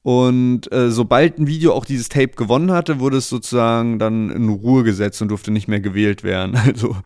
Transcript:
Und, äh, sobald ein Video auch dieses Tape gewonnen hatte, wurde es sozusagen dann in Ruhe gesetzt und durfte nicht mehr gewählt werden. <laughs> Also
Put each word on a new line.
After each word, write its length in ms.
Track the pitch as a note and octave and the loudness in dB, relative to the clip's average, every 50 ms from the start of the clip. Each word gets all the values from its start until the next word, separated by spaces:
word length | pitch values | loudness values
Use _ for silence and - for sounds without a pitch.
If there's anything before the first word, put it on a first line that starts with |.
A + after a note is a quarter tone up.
Und, 680 | - B2+ B2 B2 B2+ B2+ B2 B2+ B2+ B2 B2 A2+ - - - | -2 0 2 4 4 4 4 2 2 2 0 0 -2 -2 -2
äh, 160 | B2+ B2 A#2+ | 0 0 2
sobald 480 | A2+ A#2+ A#2+ - A#2+ B2+ D#3 E3+ - - | 2 0 0 2 2 2 2 2 2 0
ein 100 | D#3 C#3+ | -2 -2
Video 260 | D#3 D#3+ D#3+ D#3+ F2+ | 0 2 2 2 2
auch 120 | C3 - | 0 -2
dieses 240 | - C#3 B2 A#2 - | -4 -6 -6 -6 -2
Tape 200 | - C#3+ C3+ B2+ | 0 0 0 0
gewonnen 420 | - - A#2+ G#2 A#2+ C#3 E3+ F#3 | 0 -2 -2 0 2 2 2 2
hatte, 280 | F#3 F3 E3+ E3 D3+ C3 | 2 0 0 -2 -2 -2
wurde 180 | B2+ C#3 C3+ C3+ | 0 0 0 0
es 120 | B2+ - | -2 -2
sozusagen 680 | C3 B2 - - B2 A#2+ A#2 A#2 A#2 A#2 A#2 A#2 A2+ G#2+ | -6 -8 -6 -4 0 0 2 2 2 0 0 0 0 0
dann 320 | A2+ A2 A2+ A2+ A2 F#2+ | 0 0 0 -2 -2 -2
in 180 | - - A#2 G#2+ | -2 -2 0 0
Ruhe 340 | G#2 G2 G#2 A#2+ C3 C3 A#2 | -2 0 0 2 4 4 4
gesetzt 380 | A2+ G2 F#2 G#2 G2+ - - | 2 2 0 -2 -4 -2 -4
und 80 | A2 G2+ | -4 -4
durfte 220 | G#2 F#2+ - - | -4 -4 -4 -4
nicht 160 | G#2+ G#2+ G2 - | -4 -2 -2 -2
mehr 120 | G#2+ G#2 | -4 -2
gewählt 440 | G2 G#2 F#2 G#2 G#2+ G#2 G2+ - - | -2 -2 0 0 2 2 0 -2 -2
werden. 340 | G2 F#2+ F#2 F#2 F#2+ G#2+ B2 | -4 -2 -2 -2 -2 0 2
<laughs> 80 | G#2 | 2
Also 320 | C3 - - A2 A#2 A2+ F#2+ - | 2 2 0 -2 -6 -6 -8 -6